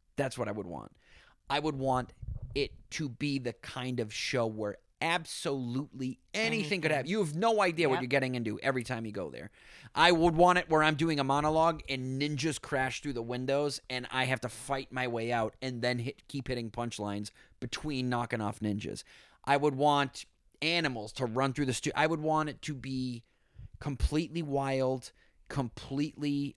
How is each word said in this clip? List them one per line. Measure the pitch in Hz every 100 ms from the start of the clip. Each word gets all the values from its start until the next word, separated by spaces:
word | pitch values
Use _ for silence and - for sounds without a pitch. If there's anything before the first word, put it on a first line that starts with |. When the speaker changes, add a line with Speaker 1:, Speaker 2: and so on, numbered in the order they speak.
| _ -
Speaker 1:
That's | 135 -
what | 107
I |
would | 107 92
want. | 76 52 - _ - - _ -
I | 143
would | 151 139
want | 131 127 123 - - - -
it | 143 131 - -
to | - 147
be | 113 147 139
the | 120
kind | - - 131 127 123
of | 107
show | - - 127 113
where | 110 104 98 _ _
absolutely | 160 175 160 - 165 139 120 127 151 135 131 - _
anything | 202 226 226 151 190
could | 156
Speaker 2:
Anything. | 151
Speaker 1:
happen. | -
You | 214
have | 165 151
no | 226 214
idea | 185 160 156
what | 127
Speaker 2:
Yep. |
Speaker 1:
you're | 127
getting | 135 131 127
into | 110 107
every | 135 131
time | 117 120 113
you |
go | 104 80
there. | 62 76 - - - -
I | - 170
would | 170 170 160
want | 175 180
it | -
where | 156
I'm | 156 147
doing | 165 147
a |
monologue | 135 139 151 160 165 156 -
and | 131 131 135
ninjas | 147 147 156 139
crash | - 139 131 -
through | 147
the | 123
windows | 117 123 131 139 147 139 -
and | 127 123
I | 131 127
have | 131
to | 117
fight | - - 139 -
my | 131 127
way | 117 117
out | 120 110 -
and | 131 123
then | 123 123
hit, | 120 - -
keep | 139 131
hitting | 123 113
punchlines | 123 120 - 104 101 104 - - _
between | 131 - 156 135 127
knocking | 123 117 117
off | 104 -
ninjas. | 107 104 - - - - - _
I | - 143
would | 147 135
want | 147 143 135 - - _ _ _
animals | 156 170 156 120 107
to | - 123
run | 117 135
through | 127 135
the |
stu-, | 120 151 -
I | 156
would | 160
want | 156 156 151
it | -
to | -
be | 139 131 131 127 117 - _ _ - - -
completely | 151 135 - 151 160 165
wild, | 147 139 135 135 131 131 - - _ _ - 143 120
completely, | - - 135 147 - 147 143 143